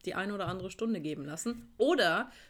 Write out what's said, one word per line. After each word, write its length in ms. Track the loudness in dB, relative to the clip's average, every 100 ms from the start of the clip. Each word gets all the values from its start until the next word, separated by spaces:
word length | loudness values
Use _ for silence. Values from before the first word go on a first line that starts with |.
die 100 | -6 -4
eine 180 | -4
oder 120 | -4 -4
andere 220 | -4 -8
Stunde 300 | -4 -2 -2
geben 240 | -2 -6
lassen. 480 | -6 -6 -6 -6 -6 2
Oder 540 | 4 6 6 4 0 -8